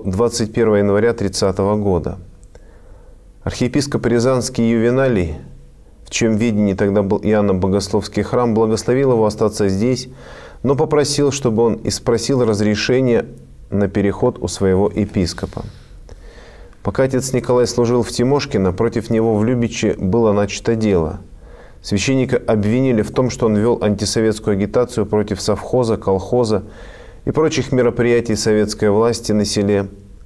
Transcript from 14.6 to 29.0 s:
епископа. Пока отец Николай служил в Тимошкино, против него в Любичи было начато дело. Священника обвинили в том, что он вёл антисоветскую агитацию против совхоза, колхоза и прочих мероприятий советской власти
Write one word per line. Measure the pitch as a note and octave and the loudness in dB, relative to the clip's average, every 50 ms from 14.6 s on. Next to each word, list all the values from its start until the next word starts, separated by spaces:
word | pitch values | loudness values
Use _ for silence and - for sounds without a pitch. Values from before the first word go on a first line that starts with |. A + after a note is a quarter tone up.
| G2+ F#2+ F#2 F#2 G2+ G#2 F#2+ | 2 2 4 4 2 2 0
епископа. | - G2+ F#2+ - G#2 F2 E2+ - - - - - - - - - - - - - - - - - - - - - - - - - - - - - - - | 0 -2 0 0 -2 -2 -2 -2 -6 -8 -8 -8 -10 -10 -12 -14 -16 -20 -20 -20 -20 -20 -20 -20 -20 -20 -20 -20 -20 -20 -20 -20 -20 -20 -20 -18 -8 -8
Пока | - - - C3 | -6 0 0 0
отец | C3 C3 B2+ B2+ - - | 0 0 -2 -2 -2 -4
Николай | B2 A#2+ - B2 B2 A#2+ | -4 0 2 2 2 2
служил | A2+ - B2 A#2+ A2+ B2 B2 A2+ | 2 2 0 2 2 2 2 0
в | - | -2
Тимошкино, | - - A#2+ B2+ C#3+ C#3+ C#3 - - G2+ F#2+ F#2 F2+ | -2 0 0 2 2 0 0 -2 -2 0 0 0 0
против | - A2+ A#2 - A#2 G#2 - | 0 -2 0 0 -2 -4 0
него | A#2 A2 A2 A2+ A2 | 0 2 2 2 2
в | G#2 G#2 | 2 2
Любичи | A#2 B2+ A#2+ A#2 A2 A2+ - A2+ G#2 - | 0 0 0 -2 -2 -2 -2 -2 -2 0
было | - - F#2 F#2 A#2 A2+ A2 G2+ | 0 -2 0 2 2 2 2 2
начато | G2+ G2+ G2+ - - - A#2 A#2 | 2 0 -2 -4 -6 -2 -2 -2
дело. | A2+ A2 G#2+ G2 E2+ F2 F2 E2+ - - - - - - - - - - - - - | 0 2 2 2 2 0 -2 -6 -10 -14 -18 -20 -20 -20 -20 -20 -20 -20 -20 -20 -16
Священника | - - G#2 G2 - C3+ C3+ C3+ B2+ B2+ B2+ - - | -8 -4 -4 -2 0 0 0 0 0 0 0 -2 0
обвинили | - A2+ G#2+ G2+ G#2 A#2 B2+ C3+ C3 A#2+ G#2+ | 0 0 0 2 2 2 2 2 2 2 0
в | G#2 G#2+ | 0 0
том, | - C#3+ C3 A#2+ | 0 0 0 0
что | - - B2 | 0 0 0
он | A2 G#2+ | 2 2
вёл | G#2 G#2+ A#2+ A#2+ - | 2 2 2 0 2
антисоветскую | - G#2+ G2+ F#2+ G#2 G2 - A#2 A2 A2 G#2 G#2+ - A2 G#2 | 0 0 0 0 -2 -2 0 2 2 2 0 0 -2 -2 0
агитацию | F#2+ G#2 G2+ - B2+ B2 A#2+ - A2+ G2+ | 0 -2 0 0 0 0 0 -2 -4 -2
против | G#2 G#2 G#2+ G2+ - G2+ - | 0 0 0 0 -2 -4 -4
совхоза, | - - G2+ - - - - B2+ B2 A2+ A2+ | -2 -2 -2 -2 -2 -2 0 0 2 0 -2
колхоза | A2 - G2 F#2+ F#2 F#2 - A#2+ B2 B2 G#2+ A2 G2 - - - - - - - - - - - - - | -2 0 0 0 0 0 0 0 0 2 2 0 -2 -2 -6 -16 -18 -18 -20 -20 -20 -20 -20 -18 -10 -6
и | - | -4
прочих | - D3 D#3+ D#3 D#3 - - - | 0 0 0 0 0 -2 -2 0
мероприятий | C#3 B2+ B2 A#2+ - - A#2+ A#2+ A#2+ A#2+ A#2+ A#2 G#2+ | 0 2 2 2 2 2 2 2 2 2 2 0 -4
советской | G2+ - A2 G#2+ G#2+ G#2 G#2 - - G#2+ G#2 | -2 0 2 2 2 2 0 -2 0 0 2
власти | G2+ G#2+ | 2 4